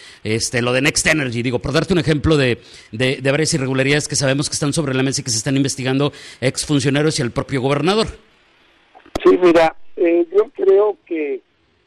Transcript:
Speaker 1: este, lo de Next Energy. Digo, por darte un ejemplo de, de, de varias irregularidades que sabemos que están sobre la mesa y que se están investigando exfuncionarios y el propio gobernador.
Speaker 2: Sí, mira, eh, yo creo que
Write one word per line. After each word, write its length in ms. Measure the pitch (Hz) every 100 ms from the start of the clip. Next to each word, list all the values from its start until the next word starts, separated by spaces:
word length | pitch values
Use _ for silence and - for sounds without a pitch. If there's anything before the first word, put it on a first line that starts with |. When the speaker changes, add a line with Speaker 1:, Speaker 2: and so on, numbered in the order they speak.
| - -
Speaker 1:
este, 380 | 107 110 - 123
lo 120 | 120
de 80 | 127
Next 260 | 147 - 180
Energy. 340 | 156 131 117
Digo, 180 | 120 120
por 120 | -
darte 220 | 147 165
un 60 | 180
ejemplo 360 | 143 151 156 151
de, 220 | 127 113 - - -
de, 240 | 110 127 143
de 100 | 135
varias 220 | 143 156
irregularidades 540 | 151 131 131 135 147 -
que 60 | 135
sabemos 320 | 139 139 143
que 40 |
están 200 | - 143
sobre 200 | 151 143
la 100 | 131
mesa 180 | 131 127
y 20 |
que 60 | 131
se 60 | 113
están 180 | 147 135
investigando 560 | 139 - 127 135 143 - - -
exfuncionarios 760 | 127 - - 143 139 139 151 151
y 40 |
el 100 | 123
propio 300 | 135 127 139
gobernador. 460 | 131 143 160 214 - - _ _ _ _ _ _ _ - - -
Speaker 2:
Sí, 140 | 180 190
mira, 340 | 180 165 160 - - -
eh, 320 | 170 170 - -
yo 140 | 220 -
creo 420 | 370 381 415 - -
que 360 | 165 143 131 _ _ _ _